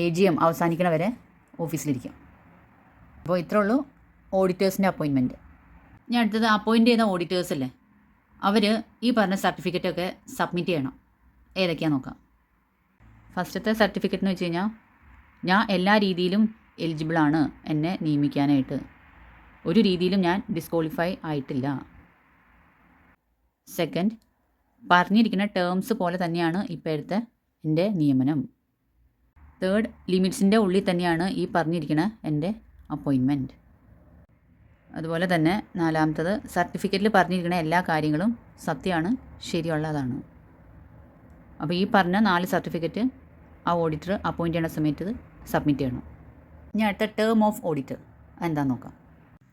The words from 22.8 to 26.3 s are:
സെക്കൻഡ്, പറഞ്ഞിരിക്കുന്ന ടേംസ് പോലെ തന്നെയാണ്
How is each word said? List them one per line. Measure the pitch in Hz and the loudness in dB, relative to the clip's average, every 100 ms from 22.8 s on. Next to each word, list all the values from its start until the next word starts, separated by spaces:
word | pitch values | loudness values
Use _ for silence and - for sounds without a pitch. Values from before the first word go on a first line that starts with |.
| _ _ _ _ _ _ _ _ - | _ _ _ _ _ _ _ _ -12
സെക്കൻഡ്, | - 160 - 196 226 _ _ _ _ _ _ | -6 -4 -2 -2 -4 _ _ _ _ _ _
പറഞ്ഞിരിക്കുന്ന | - 175 180 208 226 190 208 196 | 2 4 4 4 4 2 -2 0
ടേംസ് | 180 190 190 220 | 0 0 -2 -2
പോലെ | 175 180 | -2 -2
തന്നെയാണ് | 175 | -2